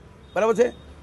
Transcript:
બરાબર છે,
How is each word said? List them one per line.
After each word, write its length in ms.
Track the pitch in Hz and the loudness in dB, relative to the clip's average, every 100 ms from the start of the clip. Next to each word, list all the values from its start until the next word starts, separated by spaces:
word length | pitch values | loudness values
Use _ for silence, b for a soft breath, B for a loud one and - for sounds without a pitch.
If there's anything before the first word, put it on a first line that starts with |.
| - - - 180 | -20 -20 -8 -2
બરાબર 200 | 220 208 | 0 2
છે, 140 | 240 - - - | 0 -2 -18 -12